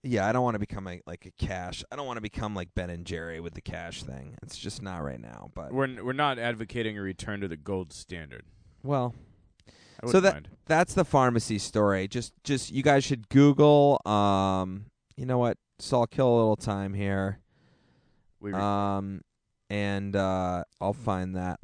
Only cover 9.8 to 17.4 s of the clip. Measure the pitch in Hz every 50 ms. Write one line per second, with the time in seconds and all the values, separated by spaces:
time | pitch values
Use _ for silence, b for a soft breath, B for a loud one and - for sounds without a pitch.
9.8 | B B B B B 120 120 190 185 196 76 76 78 - - - _ - 160 160
10.8 | 180 - - 190 165 - - 139 127 123 120 113 - - 113 101 - - - 110
11.8 | 104 101 98 95 95 98 - 120 113 - _ _ - - 143 127 - - - 131
12.8 | 135 151 139 139 131 - 139 117 107 - - 135 143 143 139 135 151 147 147 147
13.8 | 143 143 139 - - - 107 104 101 101 98 95 98 95 95 95 92 92 92 98
14.8 | 107 - _ _ _ _ _ - 131 127 127 123 120 117 - - _ _ _ -
15.8 | - - 135 123 120 - - - 135 123 120 117 113 110 107 - - 113 101 98
16.8 | 98 98 98 98 101 98 98 98 98 98 98 -